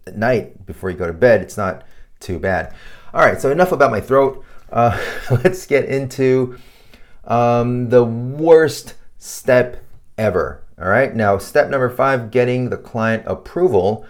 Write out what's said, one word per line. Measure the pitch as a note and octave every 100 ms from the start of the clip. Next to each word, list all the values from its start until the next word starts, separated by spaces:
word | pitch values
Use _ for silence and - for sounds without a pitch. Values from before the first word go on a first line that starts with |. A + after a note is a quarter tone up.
| -
at | F#2+
night | A2+ B2 - -
before | - - F#2+
you | E2+
go | E2+
to |
bed, | E2 G2+ F#2
it's | F2+ -
not | F#2+ - - - - -
too | - E2
bad. | F#2+ F2+ E2 - - - -
All | E3+
right, | D#3 -
so | C3+
enough | D3 F3+
about | D3 C#3
my | A2
throat. | - C3+ C3+ - - - -
Uh, | A#2 A#2 G2+ - -
<laughs> | - B2
let's | F#3 F#3 -
get | C#3
into, | - C3+ C3+ - C3 C3 B2+ B2+ - - - - - -
um, | - A#2 A#2+ A#2+ A#2+ B2 B2
the | B2
worst | A#2 A2+ B2 C#3+ D#3+ D#3+ D#3 - - - - -
step | - - - B2 A#2+ - - - - -
ever. | G#2+ F2+ C#2+ C#2 - -
All | F2+
right, | G#2+ C3+
now | A2+ G#2 G2
step | - D3 D3
number | C#3 B2+
five, | - C3+ C3 A2+
getting | B2 B2 B2 B2
the | G2
client | - A#2 A2 A2+ -
approval | F#2+ - - F3+ G2+ F#2 G#2+ -